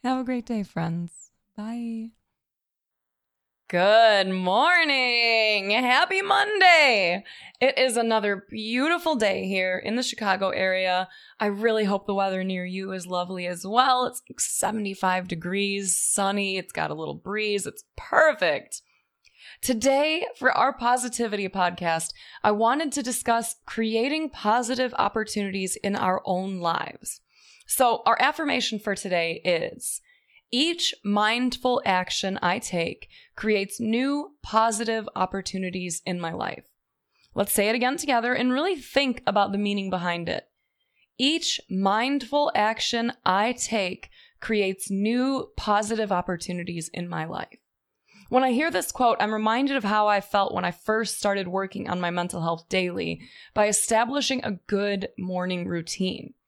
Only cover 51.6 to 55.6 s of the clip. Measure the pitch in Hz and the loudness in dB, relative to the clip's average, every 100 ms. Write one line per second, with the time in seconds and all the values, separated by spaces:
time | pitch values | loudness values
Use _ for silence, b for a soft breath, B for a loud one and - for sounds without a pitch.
51.6 | 190 196 180 180 175 175 175 180 165 165 | -4 -6 -6 -4 -2 -2 -4 -4 -4 -4
52.6 | - 185 180 180 170 165 B B B - | -2 -2 -2 -4 -6 -8 B B B 0
53.6 | 214 208 - 220 233 285 - 262 - 190 | 2 2 2 2 2 0 -2 -2 -4 -8
54.6 | - 202 202 202 190 - 185 180 180 180 | -4 -2 0 -2 -6 -8 -6 -4 -2 -4